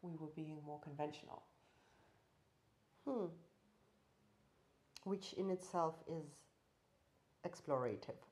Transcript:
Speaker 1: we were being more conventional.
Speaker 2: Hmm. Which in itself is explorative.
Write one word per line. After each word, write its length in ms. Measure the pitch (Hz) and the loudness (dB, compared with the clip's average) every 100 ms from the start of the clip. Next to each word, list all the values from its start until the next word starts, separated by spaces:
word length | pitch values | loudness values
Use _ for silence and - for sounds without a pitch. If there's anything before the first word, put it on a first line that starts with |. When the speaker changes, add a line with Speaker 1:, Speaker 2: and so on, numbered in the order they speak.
Speaker 1:
we 80 | 180 160 | -6 -4
were 100 | 156 156 | -4 -2
being 220 | 156 156 147 | -4 -4 -6
more 140 | 147 | -6
conventional. 600 | 151 143 151 147 - - - - - - - - - - _ _ _ _ _ _ _ - - | -6 0 0 0 -8 -12 -12 -20 -20 -20 -20 -20 -20 -20 _ _ _ _ _ _ _ -8 0
Speaker 2:
Hmm. 180 | 254 180 165 - - - _ - _ _ _ - - - _ _ _ _ - | 2 0 -2 -16 -20 -20 _ -20 _ _ _ -20 -20 -20 _ _ _ _ -8
Which 300 | - 196 - | 0 0 0
in 160 | - 190 | 0 2
itself 460 | 185 - 175 160 165 - | 2 2 4 4 4 -4
is 180 | 165 147 - - _ _ _ _ _ _ _ _ _ 175 | -4 -4 -12 -20 _ _ _ _ _ _ _ _ _ -6
explorative. 760 | - - 135 123 104 - - - | -6 2 4 6 2 -2 -8 -10